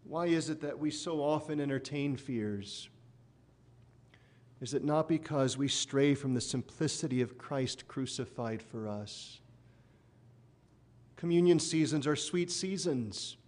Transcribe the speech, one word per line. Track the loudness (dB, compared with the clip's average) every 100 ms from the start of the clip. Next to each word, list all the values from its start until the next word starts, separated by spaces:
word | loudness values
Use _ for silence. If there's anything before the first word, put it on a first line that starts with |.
Why | -6 -2 2
is | 2 2
it | -4
that | -4 -2
we | -2
so | -2 -4 0
often | 2 0 0 -2
entertain | 0 -2 -2 -2 -2 -2
fears? | -4 -2 -2 -4 -6 -12 -14 -20 -20 -20 -20 -20 _ _ -20 -20 -20 -20 _ -20 -20 _ -20 -14
Is | -4
it | -2
not | 2 2 2
because | 0 0 2 2 2
we | 0
stray | 0 0 4 4
from | 4 2
the | -2
simplicity | -2 -4 -6 -4 -2 -2 -2 0
of | 0 -4
Christ | -6 -2 -2 -4 -10
crucified | -6 -6 -6 -8 -6 -6 -6
for | -8 -8 -6
us? | -6 -8 -12 -14 -18 -20 -20 -20 -20 -20 -20 -20 -20 -20 -20 -20 _ _ _ -20 -20 -20 -6
Communion | 2 6 8 8
seasons | 6 2 4 2 2
are | 0
sweet | 0 -2 -2
seasons | -2 -2 -2 0 -2 -2 -8 -10 -12